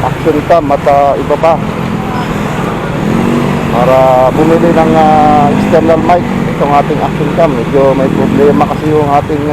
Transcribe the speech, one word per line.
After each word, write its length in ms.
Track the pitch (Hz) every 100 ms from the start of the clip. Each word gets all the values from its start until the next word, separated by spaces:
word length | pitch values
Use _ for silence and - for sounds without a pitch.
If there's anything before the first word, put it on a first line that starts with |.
| 127
Action 300 | - 165 147 -
Cam 240 | 170 143
at, 120 | 139 147
ah, 240 | 143 143
iba 220 | 123 139 147
pa. 180 | 160 156 - - - - - - - - - - - - - - - - - - 95 - -
Para 240 | - 127 131 131 127 127
bumili 400 | 127 160 165 170
ng, 220 | 160 160
ah, 560 | 160 156 156 151 147 147
external 480 | 147 - 165 160 160 165
mic 160 | 175 - - 156
itong 160 | 156 143
ating 300 | 143 143 147
Action 280 | 143 151 151
Cam. 160 | 151 165
Medyo 320 | 127 117 135 135 135
may 80 | 131
problema 480 | - 131 135 143 143
kasi 320 | - 139 151
yung 160 | 151 147
ating, 320 | 143 147 151 147